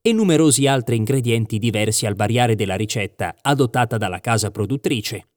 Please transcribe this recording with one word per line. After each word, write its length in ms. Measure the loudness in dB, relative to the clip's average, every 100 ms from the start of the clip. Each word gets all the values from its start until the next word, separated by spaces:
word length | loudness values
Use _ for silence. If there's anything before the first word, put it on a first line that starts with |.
e 120 | 0
numerosi 540 | 2 4 4 4 4 2
altri 300 | 2 0 -2
ingredienti 640 | 0 0 0 0 0 -2
diversi 480 | 0 0 0 0 -2
al 100 | -2
variare 400 | 0 2 2 2
della 200 | -2 -4
ricetta 600 | -4 -4 -6 -6 -8 -4
adottata 560 | -2 2 2 2 0 -2
dalla 240 | -4 -4
casa 300 | -2 -2 -2
produttrice. 800 | -4 -4 -4 -2 -4 -4 -10 -14